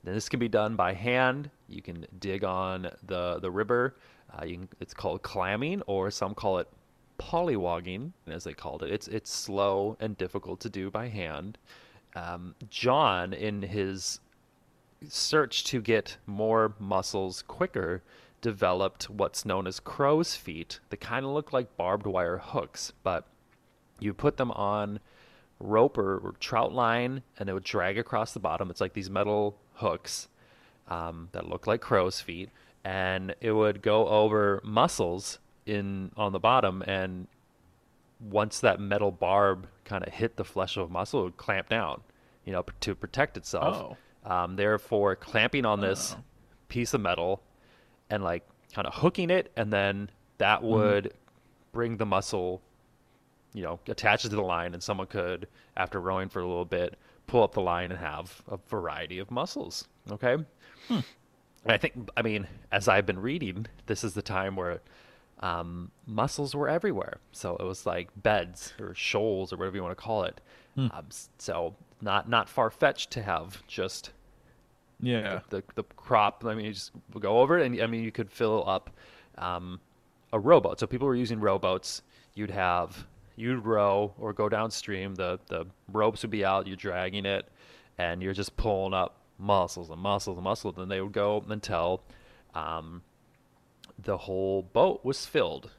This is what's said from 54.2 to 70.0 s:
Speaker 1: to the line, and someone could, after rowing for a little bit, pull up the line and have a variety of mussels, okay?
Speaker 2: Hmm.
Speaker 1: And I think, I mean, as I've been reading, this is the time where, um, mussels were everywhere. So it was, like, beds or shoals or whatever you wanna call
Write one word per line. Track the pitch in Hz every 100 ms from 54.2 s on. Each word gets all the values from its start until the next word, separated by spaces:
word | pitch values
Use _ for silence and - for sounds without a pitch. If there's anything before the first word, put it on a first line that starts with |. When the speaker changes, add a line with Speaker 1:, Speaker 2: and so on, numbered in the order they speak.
| 110
Speaker 1:
to | 104
the |
line, | 95 85 87
and | 87
someone | - 98 92
could, | 104 87 87 90 _ _ -
after | 90 98
rowing | 90 95 95
for | 98
a | 90
little | 87
bit, | 87 90 87 - _ _ -
pull | 123
up | 104
the | -
line | 92 87 90
and | 90
have | 82 76 90 - -
a | 95 -
variety | 104 85 73 82 90
of | 98
mussels, | 123 170 - - - - _ -
okay? | 104 127 139 156 _ - - -
Speaker 2:
Hmm. | 226 - - _ _ _ _
Speaker 1:
And | -
I | 110
think, | 160 127 110 -
I |
mean, | 113 107 95 - -
as | 101 98
I've | 98 101
been | 92
reading, | 110 165 117 90 113 - -
this | 107
is | 110
the | 98
time | - 92 95 95
where, | 90 85 - - - - _ _
um, | 92 85 85 87 87 _ -
mussels | 107 131 - 139
were | 143 135
everywhere. | 165 208 113 - - _
So | - 92 87
it |
was, | 92 95 -
like, | 90 90 104
beds | 110 104 87 90 - -
or | 101
shoals | 87 - 104 110 95 95
or | 90
whatever | 95 95
you |
wanna | 87
call | 92